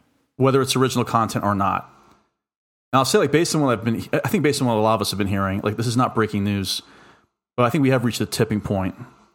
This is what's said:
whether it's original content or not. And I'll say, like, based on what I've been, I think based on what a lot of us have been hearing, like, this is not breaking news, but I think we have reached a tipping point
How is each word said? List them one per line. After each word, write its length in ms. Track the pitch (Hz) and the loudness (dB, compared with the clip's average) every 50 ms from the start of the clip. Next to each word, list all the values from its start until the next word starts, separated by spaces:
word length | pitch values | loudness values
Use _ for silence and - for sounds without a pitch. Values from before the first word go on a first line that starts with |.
| _ _ _ _ _ _ _ - | _ _ _ _ _ _ _ 0
whether 220 | 127 135 131 135 | 2 2 4 2
it's 140 | 131 127 - | 2 0 0
original 300 | 127 131 127 127 127 120 | 0 0 0 0 -2 -2
content 400 | - - 117 113 107 - - - | 0 0 0 0 0 -2 -4 -2
or 100 | 101 101 | -2 -2
not. 340 | 98 98 95 92 92 - - - _ _ _ _ _ _ _ _ _ _ _ _ _ _ _ _ _ _ _ - | 0 0 -2 -2 -4 -6 -10 -18 _ _ _ _ _ _ _ _ _ _ _ _ _ _ _ _ _ _ _ 0
And 60 | 131 | 0
I'll 60 | 131 | 2
say, 140 | - - 226 | 2 2 2
like, 120 | 185 135 | 2 2
based 240 | 135 151 170 170 - | 2 2 0 0 0
on 60 | 165 | 0
what 180 | 147 135 120 104 | 2 2 0 0
I've 60 | 98 | 0
been, 200 | 117 117 - - - - | -2 -4 -4 -4 -4 -4
I 140 | 120 - 123 | -4 -2 -2
think 140 | - 208 139 | -2 0 2
based 180 | 151 139 - | 2 0 2
on 60 | 139 | 0
what 80 | 123 117 | 0 2
a 60 | 107 | 2
lot 140 | 107 110 110 | 2 2 2
of 40 | 107 | 2
us 100 | 101 - - | 0 -2 -2
have 60 | 95 | -2
been 100 | 104 98 | -2 -2
hearing, 320 | 98 98 98 95 95 98 - | 0 0 0 0 -2 -2 -2
like, 140 | 107 104 | -2 -2
this 100 | 110 117 | -2 -4
is 100 | 123 113 | -2 0
not 160 | 120 127 113 - | 0 0 0 0
breaking 260 | - 110 107 - 104 98 | 0 -2 0 -2 -2 -2
news, 400 | 101 101 101 95 92 - - - _ - - - - - _ _ _ _ _ _ _ _ | 0 -2 -2 -2 -4 -6 -8 -10 _ -20 -20 -20 -20 -20 _ _ _ _ _ _ _ _
but 60 | - 123 | 0 2
I 60 | 117 | 2
think 120 | 117 170 139 | 2 2 2
we 80 | 131 | 4
have 140 | 131 131 113 | 2 2 2
reached 160 | 120 110 - | 0 -2 -2
a 60 | 117 | -4
tipping 340 | 101 - - 117 - 113 104 | -4 0 -2 0 0 0 -4
point 360 | 101 - 104 98 95 92 - - 123 - - _ _ _ _ | -2 -2 -4 -2 -2 -4 -6 -8 -14 -20 -20 _ _ _ _